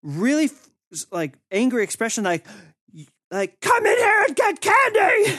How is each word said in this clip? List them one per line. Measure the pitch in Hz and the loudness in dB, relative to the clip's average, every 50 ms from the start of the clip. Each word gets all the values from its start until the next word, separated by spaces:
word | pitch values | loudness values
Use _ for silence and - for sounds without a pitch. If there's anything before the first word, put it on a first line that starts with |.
really | _ 151 139 151 196 247 285 302 311 | _ -10 -6 -2 0 0 2 2 0
f-, | 277 - - _ _ _ _ _ _ | -2 -2 -8 _ _ _ _ _ _
s-, | - 160 - _ | -14 -14 -14 _
like, | - 175 165 147 135 _ _ _ | -6 -6 -6 -6 -8 _ _ _
angry | - 196 233 254 247 240 208 | -2 0 0 0 0 0 -2
expression, | - - - 233 226 - - 214 | -4 -4 -6 -6 -4 -4 -4 -2
like, | 190 175 160 - - - - 175 156 _ _ _ _ _ | -2 -2 -2 -4 -10 -20 -20 -20 -20 _ _ _ _ _
y-, | 165 147 _ _ _ _ _ | -20 -20 _ _ _ _ _
like, | - - - - _ _ | -6 -6 -6 -6 _ _
Come | - - 466 480 440 | 0 2 2 2 4
in | 415 415 | 2 2
here | 494 480 415 427 427 403 | 2 2 2 2 2 2
and | - 285 | 0 0
get | - - 415 359 - | 0 0 0 0 -2
candy! | - 403 415 508 539 508 427 440 403 370 494 453 403 440 349 | -2 2 2 4 2 4 2 2 2 2 4 2 2 0 0